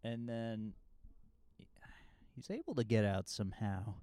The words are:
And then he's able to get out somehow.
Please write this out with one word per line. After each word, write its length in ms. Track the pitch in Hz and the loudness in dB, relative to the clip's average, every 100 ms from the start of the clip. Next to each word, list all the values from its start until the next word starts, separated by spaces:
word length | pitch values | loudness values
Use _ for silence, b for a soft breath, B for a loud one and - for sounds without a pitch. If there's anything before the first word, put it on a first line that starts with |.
And 240 | 117 117 117 | -4 -4 -4
then 460 | 117 113 110 107 95 - - - - - - - - - - B B B B B | -2 -2 -2 -4 -8 -18 -20 -18 -18 -20 -20 -20 -20 -20 -20 B B B B B
he's 140 | - - | -16 -6
able 260 | 214 339 | -6 -2
to 80 | 143 | 2
get 220 | 113 113 | 6 6
out 240 | 104 95 - | 6 4 0
somehow. 680 | - 98 - 107 95 104 90 | -2 -2 0 -2 0 -4 -8